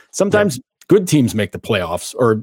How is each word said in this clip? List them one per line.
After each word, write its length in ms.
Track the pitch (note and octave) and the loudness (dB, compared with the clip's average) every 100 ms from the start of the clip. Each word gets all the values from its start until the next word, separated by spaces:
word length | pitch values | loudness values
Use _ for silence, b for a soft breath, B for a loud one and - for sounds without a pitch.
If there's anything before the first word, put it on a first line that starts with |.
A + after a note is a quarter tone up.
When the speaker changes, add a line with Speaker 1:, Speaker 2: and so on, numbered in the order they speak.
| B | B
Speaker 1:
Sometimes 460 | - G3+ G#3 G#3 C#3+ | -4 0 0 0 -2
Speaker 2:
Yeah. 40 | - _ - | -12 _ 2
Speaker 1:
good 200 | G3+ F#3 | 2 4
teams 280 | D3+ A#2+ A2 | 2 2 0
make 160 | G#2 | -4
the 80 | - | -6
playoffs, 560 | - G#2+ E2+ E2+ - - | -4 -2 -2 -6 -8 0
or 240 | A#2+ A2 | 2 2